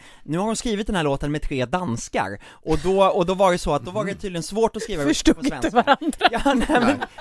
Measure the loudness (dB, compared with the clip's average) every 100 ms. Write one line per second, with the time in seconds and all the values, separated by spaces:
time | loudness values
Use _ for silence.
0 | -12 -16 -6 -4 -2 -4 -4 -4 -2 -2
1 | 0 -2 -4 -4 -4 -4 -2 -4 -4 -6
2 | -4 -4 -4 -8 -16 -10 -2 0 2 4
3 | 4 4 0 2 2 2 0 -2 -4 -6
4 | -6 -6 -8 -8 -6 0 0 -2 -6 -2
5 | 0 2 4 4 0 -2 0 2 4 2
6 | 0 0 0 2 2 2 2 2 2 0
7 | -4 -10